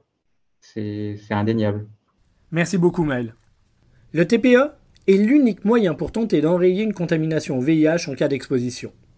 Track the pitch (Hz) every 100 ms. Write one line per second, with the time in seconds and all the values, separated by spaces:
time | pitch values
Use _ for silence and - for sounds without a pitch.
0 | _ _ _ _ _ _ _ 113 104 104
1 | 104 104 - 104 107 113 107 104 104 -
2 | _ _ _ _ _ 160 165 190 175 175
3 | 151 127 117 - _ _ _ _ _ _
4 | _ 151 170 233 254 247 294 - _ _
5 | - 196 214 294 247 185 196 240 190 143
6 | 147 - 226 165 147 175 185 185 220 180
7 | 165 165 160 156 151 131 131 160 156 170
8 | 151 131 151 139 - 131 123 - - -
9 | _